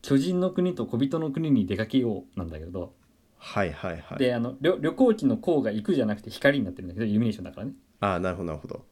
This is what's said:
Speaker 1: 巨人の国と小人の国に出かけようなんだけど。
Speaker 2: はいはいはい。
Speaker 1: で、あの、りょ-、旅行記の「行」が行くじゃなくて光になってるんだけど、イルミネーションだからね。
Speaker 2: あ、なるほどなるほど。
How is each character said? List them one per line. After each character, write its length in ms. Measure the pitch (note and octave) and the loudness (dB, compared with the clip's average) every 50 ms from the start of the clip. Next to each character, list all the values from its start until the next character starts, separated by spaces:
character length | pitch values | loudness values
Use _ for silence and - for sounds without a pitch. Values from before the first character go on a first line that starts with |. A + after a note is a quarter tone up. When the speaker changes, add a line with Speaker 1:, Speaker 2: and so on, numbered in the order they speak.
Speaker 1:
巨 160 | - - C#3 | 0 4 2
人 240 | C3+ C3+ F3+ F3+ F3+ | 4 4 2 2 2
の 100 | F3+ F#3 | 0 0
国 240 | F3+ - F3+ F3+ F3+ | 2 2 0 0 0
と 120 | - - | -2 -4
小 100 | - - | -2 0
人 220 | A#2 C#3 C#3 D3+ E3 | 0 0 2 0 0
の 120 | D#3+ D#3 | -2 -2
国 200 | C3+ E3 D#3+ D#3 | -2 -2 2 4
に 160 | C#3 A#2 G2+ | 4 4 4
出 100 | F2 G2+ | 2 0
か 80 | F#2 A2 | -2 -2
け 140 | - - C3+ | 2 2 2
よ 260 | B2 A#2 G#2 F2+ - - _ | 2 2 -2 -4 -8 -10 _
う 40 | F#2+ | -8
な 60 | F2 | -6
ん 40 | E2 | -6
だ 100 | D#2 D#2 | -8 -10
け 60 | D#2+ | -12
ど。 300 | F2 F2 F#2 F2 - - _ _ _ _ _ _ _ _ | -8 -8 -8 -8 -8 -12 _ _ _ _ _ _ _ _
Speaker 2:
は 300 | _ - - - - G2 | _ -18 -6 -2 0 0
い 60 | E2+ | 0
は 200 | C#2+ - - F#2+ | -2 -6 -8 -8
い 80 | E2 E2 | -8 -8
は 160 | - - - | -10 -12 -4
い。 20 | - | 0
Speaker 1:
で、 160 | C3+ B2+ B2 | 0 0 2
あ 60 | A#2 | 0
の、 160 | A#2 B2 C3 - | -2 -4 -4 0
り 80 | C3+ E3 | 2 2
ょ-、 80 | F#3 - | 2 4
旅 140 | C#3+ D#3+ D#3+ | 0 -2 2
行 200 | - C4 A#3+ A3 | 4 4 4 4
記 120 | G#3+ - | 4 2
の 100 | C3 A2+ G#2+ | 0 0 2
「行」 220 | - - E3 C#3+ | 2 2 2 2
が 80 | A2+ A2 | 2 0
行 140 | G#2 A2 G#2 | -2 -2 0
く 100 | - F3+ | 0 2
じ 80 | C#3+ | 2
ゃ 40 | A#2+ | 2
な 100 | G#2+ G#2 | 0 -2
く 60 | - | -4
て 80 | - A2+ | -6 -14
光 280 | - - - C#3+ C#3+ C#3 | -12 2 2 4 4 4
に 60 | A2 | -2
な 60 | F#2 | -2
っ 40 | F2+ | -6
て 60 | - | -8
る 60 | F#2+ | -10
ん 20 | F2+ | -10
だ 60 | F2 | -6
け 60 | F#2+ | -4
ど、 60 | A2+ | -2
イ 60 | G#2+ | 2
ル 80 | G#2 G#2+ | 2 2
ミ 60 | A#2+ | 2
ネ 40 | A2+ | 2
ー 20 | |
シ 60 | G#2 - | -2 -4
ョ 40 | |
ン 20 | F#2 | -10
だ 80 | F2 | -12
か 80 | - - | -10 -10
ら 60 | G#2 | -10
ね。 80 | C3 - - _ _ _ _ | -10 -10 -12 _ _ _ _
Speaker 2:
あ、 180 | G2+ G2+ F#2 F2 | 0 0 0 0
な 120 | F#2 F#2 | 0 -2
る 60 | F2 | -2
ほ 60 | F#2 | -4
ど 40 | F#2 | -6
な 60 | E2 D#2 | -6 -6
る 40 | D2 | -8
ほ 80 | - | -10
ど。 180 | - - - - _ | -12 -12 -12 -14 _